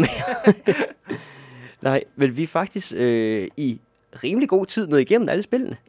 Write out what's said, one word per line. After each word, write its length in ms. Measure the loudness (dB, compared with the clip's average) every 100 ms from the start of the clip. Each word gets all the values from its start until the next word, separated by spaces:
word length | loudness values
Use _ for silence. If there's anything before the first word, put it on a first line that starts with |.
| 4
mere. 480 | 0 -6 2 4 4 2 -2 -4 -8
<laughs> 800 | -14 -14 -14 -20 -20 -20 -20 -6
Nej, 220 | -2 -2 -2 0
men 220 | 0 0
vi 60 |
er 40 | -4
faktisk, 460 | -4 -4 -6 -8 -2
øh, 520 | 0 2 0 -2 -4 -6
i 240 | -6 -6 _ _ _ -10
rimelig 260 | -4 -2 2
god 160 | 0 0
tid 220 | -4 2
nået 140 | 2
igennem 280 | 4 2 2
alle 140 | -2
spillene. 340 | -2 -4 -4 -10